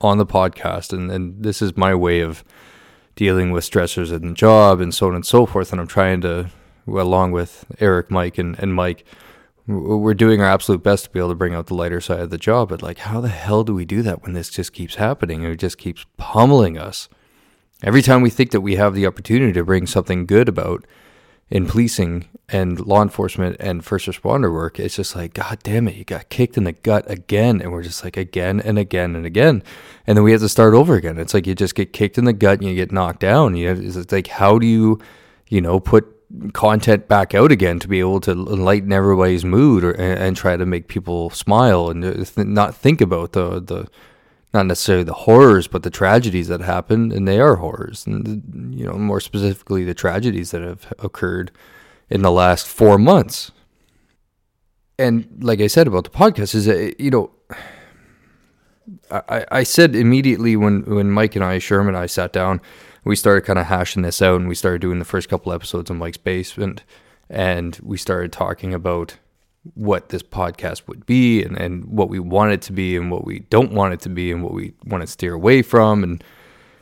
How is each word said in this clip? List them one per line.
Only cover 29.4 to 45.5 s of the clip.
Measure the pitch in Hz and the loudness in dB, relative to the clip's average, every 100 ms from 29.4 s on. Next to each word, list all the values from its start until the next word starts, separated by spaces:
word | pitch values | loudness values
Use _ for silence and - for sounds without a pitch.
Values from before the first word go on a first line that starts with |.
| 151 110 - - - - - | 4 2 -4 -20 -20 -10 2
And | 107 | 4
then | |
we | 104 | 6
have | 113 | 6
to | 107 | 4
start | - 110 | 6 8
over | 113 170 107 | 8 6 2
again. | 80 82 | 0 -6
It's | 80 | -2
like | 101 90 | -2 -2
you | |
just | 92 95 - | -4 -2 -2
get | 95 | -6
kicked | - 104 - | -2 -2 0
in | 123 | 0
the | |
gut | 104 101 101 | 2 2 2
and | 98 | 0
you | 92 | -4
get | 90 | -2
knocked | 95 87 85 | -2 -2 -2
down. | 95 131 131 87 | 2 4 2 0
You | 87 | -2
have, | 92 | -4
it's | 98 90 90 | -6 -10 -4
like, | 98 - | -4 -4
how | - 98 113 | 0 4 4
do | 117 | 4
you, | 113 110 110 - _ _ _ - | 4 2 0 -6 _ _ _ -4
you | 101 | -2
know, | 85 92 | 2 0
put | - 110 - _ _ - 101 | 4 2 2 _ _ -16 -12
content | - 107 107 117 104 - | -2 0 2 2 0 2
back | 101 92 98 | 0 2 4
out | 147 | 4
again | 113 90 85 | 4 2 -2
to | 92 | -2
be | 95 | -2
able | 92 95 | 0 0
to | 98 | -2
lighten | 90 95 98 92 104 98 | -4 -4 -2 2 2 2
everybody's | 98 98 92 92 90 90 | 0 4 4 4 2 0
mood | 98 147 101 | 4 4 4
or, | 87 | 0
and, | 87 92 92 | -2 -2 -2
and | 95 90 | -2 -2
try | 95 87 | -2 -2
to | 90 | -2
make | 87 - | -4 -6
people | 95 90 87 85 | -10 -6 -6 -6
smile | - - 107 127 90 85 | -6 0 4 4 4 0
and, | 82 | -4
uh, | 92 | -6
th-, | 71 - - 101 | -6 -8 -4 -2
not | 104 104 - | 0 0 0
think | 139 160 | 0 2
about | 95 85 85 | 2 0 -4
the, | 95 90 90 | -4 -4 -6
the, | 90 90 - _ _ _ _ _ _ | -8 -10 -12 _ _ _ _ _ _
not | 107 92 | -2 0
necessarily | 87 - 90 | -2 0 0
the | 85 | 0
horrors, | - - 117 135 | -2 6 10 10